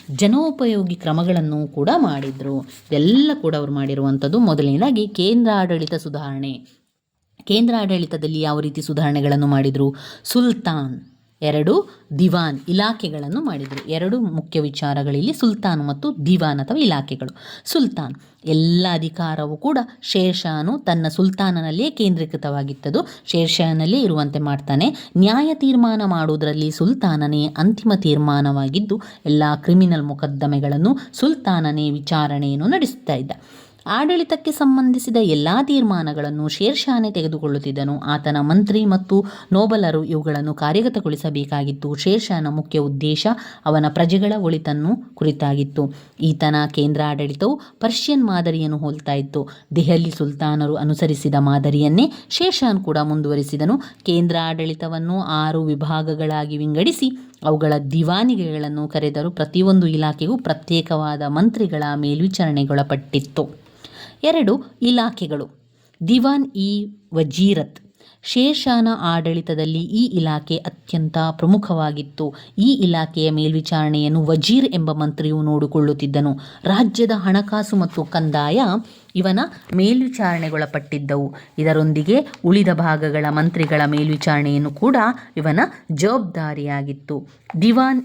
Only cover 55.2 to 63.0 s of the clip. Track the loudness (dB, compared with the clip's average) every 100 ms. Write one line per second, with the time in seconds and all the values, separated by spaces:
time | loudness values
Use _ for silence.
55.2 | -2 -2 0 0 0 -2 -2 -2 -2 -4
56.2 | -2 -4 -4 -4 -2 0 0 0 -4 -4
57.2 | -14 -6 -2 0 2 0 0 0 0 2
58.2 | 2 0 -2 -4 -6 -6 -4 -2 -2 -2
59.2 | -4 -4 -2 2 4 4 4 2 0 -2
60.2 | -2 -2 -2 -6 -2 -2 0 -2 -2 -4
61.2 | -2 2 2 2 -2 -2 -4 -2 -2 0
62.2 | 0 0 0 0 0 0 0 -4